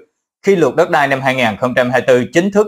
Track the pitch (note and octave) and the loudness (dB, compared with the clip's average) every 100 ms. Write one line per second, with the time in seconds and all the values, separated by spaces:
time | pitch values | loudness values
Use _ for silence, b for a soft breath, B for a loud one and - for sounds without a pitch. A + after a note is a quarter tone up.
0 | - _ _ _ G3+ F#3+ C#3 C3 F3+ D#3+ | -8 _ _ _ 0 2 2 0 0 0
1 | C#3 C3+ C3 C3 A#2 G2+ B2+ B2 B2 B2+ | 0 -2 -2 -2 -2 -2 -2 -2 0 0
2 | A#2+ B2 B2 E3+ G3 G3+ | 2 0 2 0 0 0